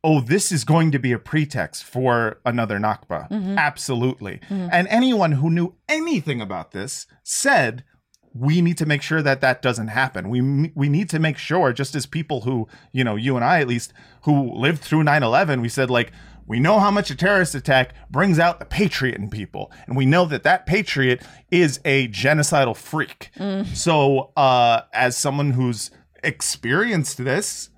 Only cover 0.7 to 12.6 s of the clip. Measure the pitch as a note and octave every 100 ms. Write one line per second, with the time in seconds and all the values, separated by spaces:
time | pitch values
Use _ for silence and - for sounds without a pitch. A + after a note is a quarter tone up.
0.7 | E3 D#3+ C#3 B2 A#2 - D#3 D3 B2 D#2
1.7 | - - B2 B2+ A#2 A2 - B2 A#2+ A2+
2.7 | G2+ G#2+ G2+ _ D#2+ - G#3 F#3+ G3 D3
3.7 | - - A#2+ B2+ C3 G2 F#2+ - G3 F3
4.7 | F3 F#3+ A3 C4 A3+ E3+ C#3 D#3+ E3+ F3
5.7 | _ - D#4 E4+ B3+ D3+ B2 G#2 F#2 D#2+
6.7 | F#2+ A#2 - - _ - - C4+ A#3 B2
7.7 | B2 - _ _ _ _ A#2 C3+ E3+ E3+
8.7 | E3+ D#3 D3 - D#3+ C#3+ C3 C3+ B2 C3
9.7 | A#2+ A2 A2+ C3 F#2+ F2+ B2 C3+ C#3 D#3+
10.7 | D3 C#3+ D3 G3 D#3+ D#3+ C#3+ - E3+ C#3+
11.7 | A#2+ C#3 D3 - E3 D#3 C#3 A2+ B2+